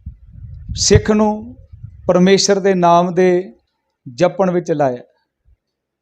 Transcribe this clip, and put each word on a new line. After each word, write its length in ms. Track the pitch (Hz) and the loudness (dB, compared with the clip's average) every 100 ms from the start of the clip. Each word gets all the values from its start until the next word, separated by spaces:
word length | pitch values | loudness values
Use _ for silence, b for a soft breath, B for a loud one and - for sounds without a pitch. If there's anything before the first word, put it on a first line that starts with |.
| - - - - - - - | -20 -20 -20 -20 -20 -18 -14
ਸਿੱਖ 360 | - - 208 208 | -6 0 2 2
ਨੂੰ 460 | 214 214 214 233 254 - - - - - | 0 0 -4 -10 -20 -20 -20 -20 -6 0
ਪਰਮੇਸ਼ਰ 540 | 180 185 196 - 196 | 2 4 4 2 0
ਦੇ 140 | 190 | 0
ਨਾਮ 400 | 185 175 170 180 | 2 2 4 2
ਦੇ 380 | 180 185 180 190 - _ _ _ _ - | 0 0 0 -4 -14 _ _ _ _ -16
ਜਪਣ 360 | 117 175 170 185 | -2 -2 0 -2
ਵਿੱਚ 220 | 180 165 | -2 -4
ਲਾਇਆ, 260 | 151 139 123 - _ _ _ _ _ _ _ _ _ | -2 -2 -4 -12 _ _ _ _ _ _ _ _ _